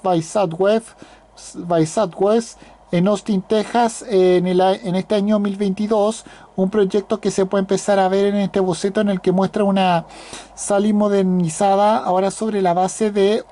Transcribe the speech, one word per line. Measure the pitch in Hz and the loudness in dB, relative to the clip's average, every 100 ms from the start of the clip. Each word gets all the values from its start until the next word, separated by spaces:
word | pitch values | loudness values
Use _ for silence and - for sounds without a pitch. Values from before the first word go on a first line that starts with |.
by | 190 170 | -2 -2
Southwest, | 165 214 185 165 196 220 - - - - _ - - - | -2 -2 -2 0 0 0 -2 -18 -20 -20 _ -20 -18 -12
by | 175 170 160 | -2 0 0
Southwest | 220 185 - 196 226 226 - - - - | 0 -2 0 2 2 -2 -12 -20 -20 -4
en | 175 190 | 0 0
Austin, | 202 - 190 | 0 -2 -4
Texas, | - 214 208 240 233 - - | 0 -2 0 0 0 -2 -2
eh, | 190 185 180 | 2 4 4
en | 180 | 2
el | 185 | 2
a-, | 190 | 2
en | 202 208 185 | 0 -2 -4
este | - | -2
año | 208 202 214 | -2 0 0
dos | |
mil | 202 196 | 0 -2
veintidós, | 202 190 214 220 208 220 - - - - | -4 -2 0 0 0 -2 -10 -20 -10 -4
un | 190 | -2
proyecto | 214 196 208 - 214 | 0 0 0 -2 -4
que | 196 | -2
se | 196 190 | -2 0
puede | 202 | -2
empezar | 190 196 - 196 | 0 -2 0 2
a | 185 | 2
ver | 196 202 | 2 0
en | 202 | 0
este | 196 196 | -2 0
boceto | 185 165 202 214 | -2 -2 -2 -2
en | 202 | 0
el | 185 | 0
que | 185 | 0
muestra | 180 190 - | 0 0 0
una | 196 196 185 170 - - - - - - | 0 2 2 0 -2 -14 -20 -20 -18 -10
Sally | - 202 208 | -2 0 2
modernizada, | 208 208 202 185 180 165 - 196 196 208 226 | 2 2 2 2 0 0 0 2 4 2 2
ahora | - 185 196 | 0 0 -2
sobre | - 220 208 | -2 -4 0
la | 185 | 0
base | 175 185 - 214 | 0 -2 -2 -2
de | 202 196 226 - | 2 2 0 -2